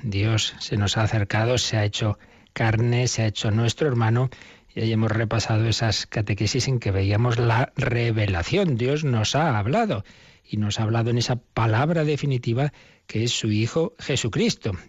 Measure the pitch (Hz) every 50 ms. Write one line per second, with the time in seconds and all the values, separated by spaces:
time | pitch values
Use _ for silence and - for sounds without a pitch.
0 | - 117 98 98 101 110 110 107 - - - - - - 120 107 98 98 - 113
1 | 113 104 - 110 101 - - 107 113 120 127 120 - - - 110 104 101 - -
2 | 113 107 101 - - - - - - _ - - 117 113 110 110 117 120 120 120
3 | 127 123 - - 110 107 104 - - 117 101 110 117 117 - - 120 117 127 117
4 | 117 110 113 120 127 127 - - - - - - _ _ - - 113 113 113 110
5 | 113 110 107 110 113 107 113 113 - - 113 110 113 117 107 - 120 113 104 -
6 | - - - - 107 - 107 98 110 101 - 131 - - 131 120 - 107 95 95
7 | 95 98 101 107 120 123 117 120 120 117 113 117 135 - - - 131 - 117 120
8 | 117 117 110 110 107 98 92 87 82 - - 190 202 170 135 110 120 127 143 151
9 | 156 143 123 113 107 - - 135 160 165 120 104 101 110 151 220 233 214 135 101
10 | - - - - - - - _ _ - - 107 107 104 104 - 113 107 113 117
11 | 113 117 120 120 120 - 127 123 - _ _ - 110 117 107 113 139 156 175 165
12 | 156 151 151 135 - 143 135 120 - 123 117 123 143 147 - - - - - _
13 | _ - - 110 113 120 - - - 110 104 107 110 117 - 165 160 - - -
14 | - - 143 120 - 113 - 151 214 233 - - - 117 98 85 -